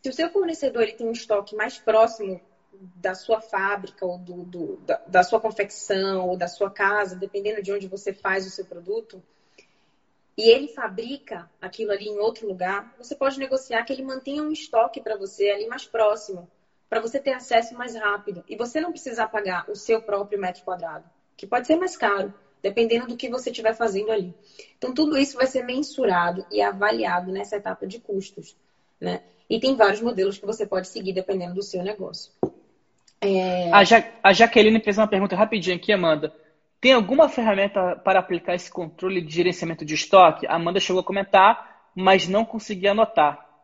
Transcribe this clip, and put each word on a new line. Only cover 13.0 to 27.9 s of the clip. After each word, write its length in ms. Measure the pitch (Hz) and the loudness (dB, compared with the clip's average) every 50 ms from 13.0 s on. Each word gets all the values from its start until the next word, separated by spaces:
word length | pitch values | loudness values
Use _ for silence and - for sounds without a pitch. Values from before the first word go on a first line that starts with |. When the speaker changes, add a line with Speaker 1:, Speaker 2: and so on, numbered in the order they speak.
| 247 - 285 | -14 -12 -6
Speaker 1:
pode 240 | - 269 269 269 | -2 -2 -2 -2
negociar 460 | 269 269 262 269 262 - - 240 226 233 | -4 -4 -4 -4 -4 -4 -2 -4 -4 -2
que 80 | 233 | -4
ele 100 | 269 262 | -8 -8
mantenha 400 | 269 269 262 262 - 277 285 294 | -8 -10 -12 -10 -10 -8 -6 -6
um 100 | 302 302 | -4 -6
estoque 500 | 311 - - - - 220 226 226 - 269 | -6 -8 -10 0 2 2 2 2 -2 -8
pra 160 | - - 220 | -8 -8 -8
você 320 | 196 196 190 - - 202 202 | -6 -8 -12 -4 0 0 0
ali 180 | 202 202 214 | 0 -2 -4
mais 180 | 226 - 285 - | -10 -10 -12 -14
próximo, 640 | _ - 226 214 208 208 214 - - 196 175 175 _ _ _ _ _ _ _ _ _ | _ 0 2 2 2 2 -2 -6 -14 -14 -14 -14 _ _ _ _ _ _ _ _ _
pra 100 | 220 226 | -6 -6
você 180 | 220 233 - 269 | -6 -4 -6 -4
ter 140 | - 277 254 | -4 -4 -6
acesso 420 | 254 - - 240 226 233 - 240 | -6 -4 0 0 0 0 0 -10
mais 180 | 240 247 233 233 | -12 -12 -12 -10
rápido 500 | 226 214 202 202 202 - 208 190 170 - | -4 -4 -4 -4 -4 -6 -10 -12 -12 -14
e 80 | - 220 | -14 -8
você 240 | 220 240 240 - 311 | -8 -8 -4 -4 -4
não 120 | 320 349 | -4 -4
precisar 360 | 320 - - 269 226 233 220 | -8 -10 -10 -10 -4 -4 -4
pagar 380 | 214 - 214 202 185 180 170 - | -2 -2 -4 -4 -2 -4 -6 -6
o 80 | - 208 | -8 -12
seu 260 | 196 - - 226 220 | -10 -2 0 0 0
próprio 380 | 220 - 202 196 208 202 208 196 | 0 -4 -4 -4 -4 -4 -6 -4
metro 240 | 190 180 180 - _ | -4 -6 -8 -8 _
quadrado, 420 | - 180 175 170 160 151 151 _ _ _ _ _ _ _ | -10 -8 -8 -8 -12 -12 -14 _ _ _ _ _ _ _
que 80 | - - | -20 -8
pode 220 | 196 240 247 247 | -4 -4 -4 2
ser 80 | - 311 | 2 2
mais 200 | 339 370 370 - | 2 2 -4 -4
caro, 380 | - 240 208 202 196 190 196 - _ _ _ _ _ | -2 -2 0 0 -2 -4 -6 -10 _ _ _ _ _
dependendo 440 | - 196 196 240 233 220 233 233 254 | -6 -4 0 0 2 2 2 -2 -2
do 120 | 247 240 | -6 -10
que 120 | - - 240 | -10 -8 -8
você 220 | 233 254 - 247 | -8 -6 -6 -8
tiver 220 | 233 - 220 220 226 | -8 -2 -2 -2 0
fazendo 380 | - 240 220 190 196 214 214 | 0 -2 -2 -2 -2 -2 -2
ali. 220 | 226 208 180 180 170 _ _ _ _ - - _ _ | -2 -2 -4 -6 -12 _ _ _ _ -20 -20 _ _
Então, 160 | _ - 254 254 | _ -8 -6 0
tudo 240 | 269 311 294 311 | 0 0 2 2
isso 200 | 269 285 269 - | 0 0 0 0
vai 80 | 247 262 | 0 0
ser 160 | 262 - 262 | 0 0 -4
mensurado 840 | 240 247 247 269 302 - - - 254 208 180 175 175 175 175 190 190 - | -4 -4 -4 -6 -6 -6 -4 -2 0 2 2 2 2 0 -2 -4 -10 -4
e 120 | 208 208 | -2 0
avaliado 680 | 202 202 196 190 202 214 226 233 220 185 175 180 180 185 | 0 0 0 0 0 0 0 0 -2 -2 -2 -2 -4 -4
nessa 260 | 185 196 202 - 214 | -8 -8 -6 -6 -8
etapa 280 | 202 202 - - - 196 | -8 -6 -8 -8 -8 -10
de 140 | 190 | -12